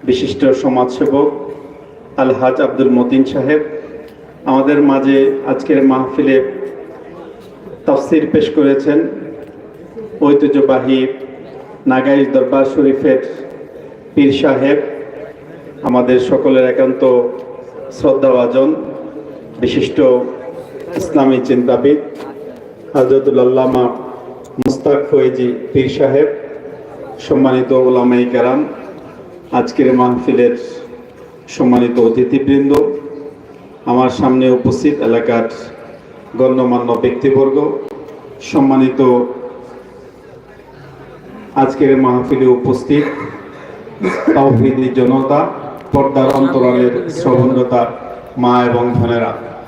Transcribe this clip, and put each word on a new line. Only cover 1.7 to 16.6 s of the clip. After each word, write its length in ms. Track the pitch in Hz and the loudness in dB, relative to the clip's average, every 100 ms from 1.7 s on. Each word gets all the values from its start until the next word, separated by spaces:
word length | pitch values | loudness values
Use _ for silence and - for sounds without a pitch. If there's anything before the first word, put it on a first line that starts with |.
| - - - - - | -20 -20 -20 -12 -2
আলহাজ 320 | 262 131 127 131 - | 0 2 0 2 -2
আব্দুল 260 | - 127 123 | 2 2 4
মতিন 260 | 120 135 131 | 2 2 2
সাহেব, 300 | 143 131 151 - - - - - - - - - | 0 0 0 0 -10 -12 -16 -18 -20 -20 -12 0
আমাদের 280 | 135 135 143 143 | 2 2 4 4
মাঝে 260 | 135 135 135 135 - - | 2 2 4 4 0 -4
আজকের 280 | 131 - 139 135 | -4 0 2 4
মাহফিলে 460 | 127 127 - 139 131 - - - - - - - - - - - - - - - | 2 0 0 2 2 0 -6 -12 -12 -16 -18 -20 -18 -18 -20 -20 -20 -18 -8 0
তাফসির 400 | - - 156 143 | 0 2 0 2
পেশ 120 | 156 - - | 0 2 2
করেছেন 420 | 139 139 156 147 170 - - - - - - - - - - - 143 | 2 2 2 0 0 -6 -12 -14 -18 -20 -20 -20 -18 -16 -16 -2 2
ঐতিহ্যবাহী 720 | 143 147 139 135 127 123 131 131 - - - - - - - 135 | 4 4 2 2 2 2 0 0 -4 -14 -16 -18 -18 -18 -6 -2
নাগাইল 320 | 131 139 139 135 131 | 0 2 2 4 2
দরবার 300 | 127 135 135 | 2 2 2
শরীফের 460 | 160 139 135 147 127 - - - - - - - - - | 2 0 2 2 2 0 -12 -14 -16 -18 -18 -20 -20 -6
পীর 180 | - 139 135 | 2 2 4
সাহেব, 360 | 151 131 135 147 - - - - - - - - - - - | 2 2 2 0 -2 -10 -12 -14 -16 -18 -20 -20 -20 -10 -2
আমাদের 300 | 123 123 127 127 | 0 2 2 2
সকলের 360 | 135 135 131 | 0 2 4